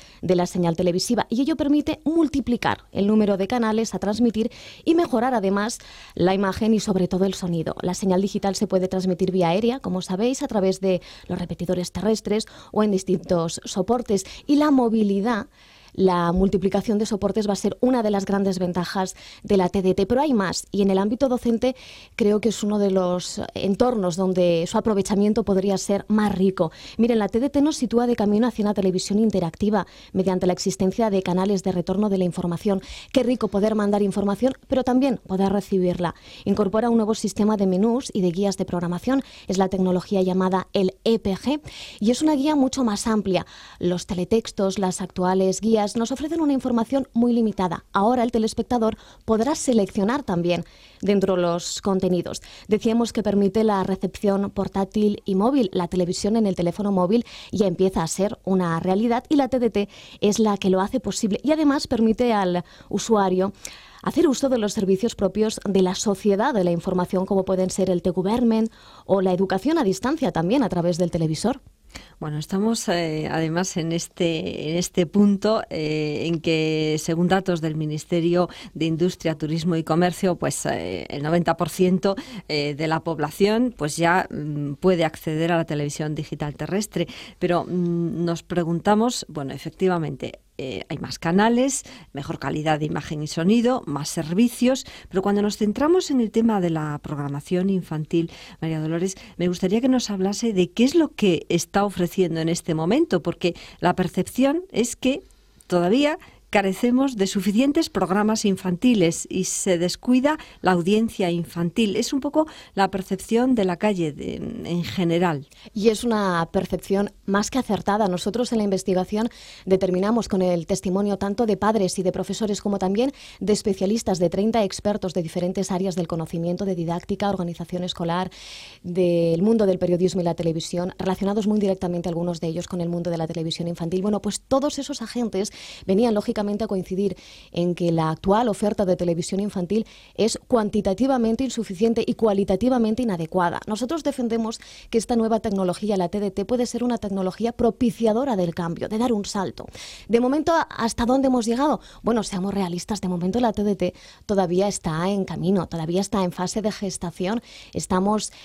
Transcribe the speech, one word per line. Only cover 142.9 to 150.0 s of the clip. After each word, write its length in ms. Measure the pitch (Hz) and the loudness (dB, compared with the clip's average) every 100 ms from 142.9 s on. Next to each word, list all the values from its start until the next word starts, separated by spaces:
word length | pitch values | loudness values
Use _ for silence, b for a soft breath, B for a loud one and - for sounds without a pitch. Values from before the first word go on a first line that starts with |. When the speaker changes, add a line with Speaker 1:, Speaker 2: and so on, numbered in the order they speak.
| 220 | 0
Speaker 1:
inadecuada. 560 | 233 170 160 185 175 - - | -2 -2 -2 0 0 -2 -6
Nosotros 360 | 208 247 330 | -6 -4 -4
defendemos 560 | 285 269 240 226 220 - B B B | -4 -2 -2 -2 -4 -8 B B B
que 80 | 233 | -2
esta 180 | - 233 | 0 0
nueva 240 | 220 220 | 2 0
tecnología, 580 | 226 196 185 175 214 196 | 0 -2 -2 -2 -2 0
la 120 | 175 | 0
T 100 | 202 | -2
D 120 | 202 | -4
T, 120 | 196 190 | -4 -2
puede 200 | 247 240 | 0 -2
ser 180 | 240 | -2
una 140 | 240 226 | -2 -2
tecnología 540 | 208 190 185 - 226 | -4 -2 -4 -2 -4
propiciadora 840 | - 233 - 240 - 220 214 277 202 | 0 0 2 0 2 2 2 0 0
del 200 | 170 165 | 0 -2
cambio, 340 | 170 165 - | -4 -4 -4
de 80 | 214 | -2
dar 160 | 247 | 0
un 100 | 208 | 0
salto. 440 | 190 202 165 - - B B B | -4 -4 -6 -8 -16 B B B